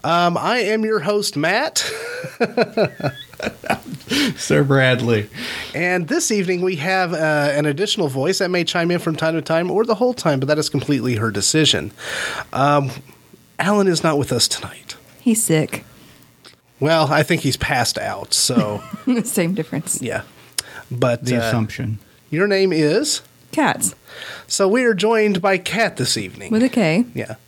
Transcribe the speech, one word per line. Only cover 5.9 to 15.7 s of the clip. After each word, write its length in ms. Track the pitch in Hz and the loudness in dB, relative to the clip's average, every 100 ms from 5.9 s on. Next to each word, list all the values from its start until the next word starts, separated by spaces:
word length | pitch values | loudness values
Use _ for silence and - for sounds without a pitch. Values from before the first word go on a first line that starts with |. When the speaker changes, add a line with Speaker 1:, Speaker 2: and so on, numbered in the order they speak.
| 180 165 | -2 -2
Speaker 1:
this 240 | 320 - | -2 0
evening 300 | 214 180 180 | 0 0 0
we 120 | 185 180 | -2 -2
have, 360 | 160 190 180 | -2 0 0
uh, 40 | 165 156 151 147 | 0 0 2 2
an 100 | 143 | 2
additional 440 | 151 143 208 - 156 | 0 0 -2 0 -2
voice 300 | 131 143 190 | 0 0 0
that 120 | 185 | 0
may 140 | 180 | 0
chime 260 | 170 180 170 | 0 0 0
in 80 | 175 | 0
from 160 | 175 | 0
time 200 | 160 165 | 0 0
to 60 | 165 | 0
time 280 | 143 165 180 | 0 0 2
or 140 | 180 | 0
the 100 | 233 | 0
whole 200 | 202 247 | 2 2
time, 260 | 247 170 139 | 2 0 0
but 60 | 135 | 2
that 100 | 151 | 0
is 100 | - | 0
completely 460 | 143 117 143 120 | -2 0 0 0
her 160 | 113 113 | 0 0
decision. 640 | 104 95 156 147 92 76 - - - - - - | 0 2 4 4 2 -2 -10 -10 -8 -6 -8 -6
Um, 380 | - 143 147 139 - - - _ - _ - | 0 4 4 0 -8 -18 -20 _ -20 _ -4
Alan 260 | 175 208 196 | 0 4 4
is 160 | 165 | 2
not 160 | 165 147 | 2 0
with 140 | 131 | 0
us 160 | 120 - | 0 0
tonight. 480 | - - - - - - - | -2 -8 -14 -18 -20 -20 -4
Speaker 3:
He's 200 | - 220 | 0 0
sick. 440 | - 160 135 | 2 2 0